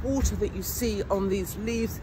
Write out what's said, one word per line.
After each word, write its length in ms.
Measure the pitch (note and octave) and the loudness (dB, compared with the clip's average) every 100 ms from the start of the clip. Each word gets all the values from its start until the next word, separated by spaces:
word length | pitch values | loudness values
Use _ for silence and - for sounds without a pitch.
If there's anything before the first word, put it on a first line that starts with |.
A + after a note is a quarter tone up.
water 320 | B3 C4+ - G3+ | 2 2 2 2
that 180 | G3+ F#3 | -2 -2
you 60 | |
see 420 | F#3 G3+ A#3+ G#3 - | -4 -2 0 0 0
on 180 | G3 G3 | 2 2
these 280 | G3 F3 F#3 | 2 0 -4
leaves 420 | A3 A#3 A3+ - | -2 0 0 -2